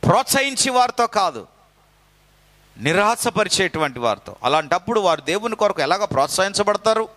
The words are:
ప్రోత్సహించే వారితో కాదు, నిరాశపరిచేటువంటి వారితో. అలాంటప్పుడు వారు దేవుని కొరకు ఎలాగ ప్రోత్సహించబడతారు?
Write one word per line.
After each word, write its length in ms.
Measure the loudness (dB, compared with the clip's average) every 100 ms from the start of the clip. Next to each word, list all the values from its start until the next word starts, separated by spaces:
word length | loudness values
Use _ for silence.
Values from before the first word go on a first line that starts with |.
ప్రోత్సహించే 680 | 4 2 2 0 -2 -2 0
వారితో 360 | 2 0 0 -2
కాదు, 400 | 0 -2 -4 -14 _ _ _ _ _ _ _ _ _ _ _ _ -6
నిరాశపరిచేటువంటి 1200 | 0 2 2 2 -2 0 0 0 0 0 -4 0
వారితో. 360 | -2 -2 -6 -4
అలాంటప్పుడు 560 | 0 0 0 -2 0 0
వారు 220 | 2 0
దేవుని 340 | 0 -4 -2 0
కొరకు 260 | -2 0
ఎలాగ 240 | 0 0 0
ప్రోత్సహించబడతారు? 1040 | 0 0 0 -2 0 0 0 0 0 -2